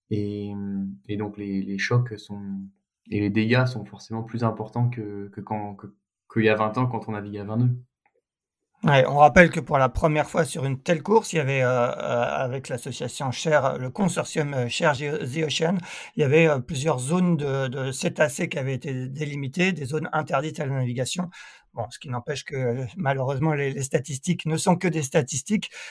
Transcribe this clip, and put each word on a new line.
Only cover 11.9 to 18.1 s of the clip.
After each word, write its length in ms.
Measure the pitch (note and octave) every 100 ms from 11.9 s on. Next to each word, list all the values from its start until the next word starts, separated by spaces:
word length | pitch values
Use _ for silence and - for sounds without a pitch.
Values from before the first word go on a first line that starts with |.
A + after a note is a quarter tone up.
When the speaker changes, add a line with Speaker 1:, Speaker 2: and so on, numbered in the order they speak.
Speaker 2:
avec 760 | - - A#2+ A#2+ - B2+ C3 -
l'association 640 | B2+ C#3 A#2+ B2 - C3+
Share, 460 | A#2 E3 D3+ C3 -
le 120 | B2+
consortium, 640 | E3 F#3+ E3+ - - D3
euh, 140 | C#3 A#2+
Share 260 | - E3+ C#3
Geo-, 220 | D3 D3
the 260 | C3 D3 D3+
Ocean, 320 | C3 E3+ F#3+ - - - -
il 60 |
y 20 |
avait, 240 | C#3 D3+ E3
euh, 120 | C#3
plusieurs 400 | A#2+ C3+ D#3 C3
zones 380 | B2+ F3+ F3+ E3
de, 300 | C#3+ C3+ C3+
de 240 | C3+ C3
cétacés 580 | C3 F3